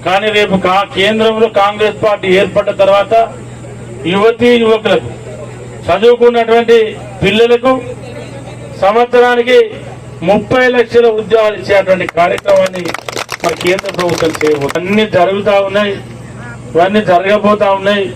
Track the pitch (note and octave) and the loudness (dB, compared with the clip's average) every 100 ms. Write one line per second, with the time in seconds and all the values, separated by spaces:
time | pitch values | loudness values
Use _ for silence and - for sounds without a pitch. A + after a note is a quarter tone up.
0 | E3 F#3+ G#3+ G#3 G3+ F#3+ F3+ F#3 G3 - | 0 0 2 0 2 0 2 0 0 -2
1 | G3 A3 A3 A3 A3 G3+ G3+ G#3 G#3+ G3+ | 0 0 -2 0 0 2 0 0 -2 0
2 | A3 G3+ F#3+ F#3 G3 G3+ G3 - G3 G3+ | -2 -2 0 0 2 -2 -2 0 2 2
3 | G3 A3+ A3+ - - - - - - - | 2 2 0 -4 -16 -16 -16 -16 -16 -10
4 | E3 F#3+ A3 A#3 A#3+ A#3+ A3+ A3 G#3+ F3+ | -4 2 2 4 4 4 4 2 2 -2
5 | - - - - - - - - - F3+ | -2 -14 -14 -14 -14 -14 -16 -12 -2 2
6 | A#3 A#3+ A#3+ A#3 A3+ A#3 A#3 A#3 G#3+ - | 4 6 4 4 2 2 4 4 4 -4
7 | - - F#3 G#3+ A#3 A#3+ A#3+ C4 - - | -14 -4 -2 2 2 2 2 -2 -4 -12
8 | - - - - - - - - F#3+ A3 | -14 -14 -14 -14 -16 -16 -16 0 2 2
9 | A#3+ A#3+ B3 A#3+ A#3+ B3 A3 - - - | 2 4 4 2 4 4 4 -2 -14 -16
10 | - - E3 G#3+ - B3+ B3+ B3 A#3 A#3 | -18 -6 0 0 2 0 2 2 2 4
11 | A#3 G#3+ G#3+ A3 G#3+ G3+ F#3 G3+ F#3 F#3 | 2 0 0 2 2 -2 0 0 2 0
12 | F3 E3 F3 G3+ - G3 F#3+ F#3 E3+ - | 0 0 0 0 2 2 2 -4 -8 -10
13 | - - - - F3 D#3+ F3 F#3+ G3 F3+ | -10 -10 -10 -6 -6 -2 -2 -2 -4 -4
14 | F3 D#3+ E3 D3+ D3+ D3+ C#3 E3 F3+ G#3 | -4 -2 -2 -2 0 0 -2 -4 -2 0
15 | G#3+ F3+ F3 G3 G#3 G3 G3 G3 G#3 F#3+ | 0 0 0 0 0 0 0 -2 -2 -6
16 | - - - - - - - D#3 F#3 G#3+ | -12 -16 -16 -16 -16 -16 -4 0 2 2
17 | F3+ F3 F#3+ G#3 G3+ G#3+ G3+ G3 G3 G#3 | 2 2 2 0 2 2 2 0 0 -2
18 | F#3+ | -2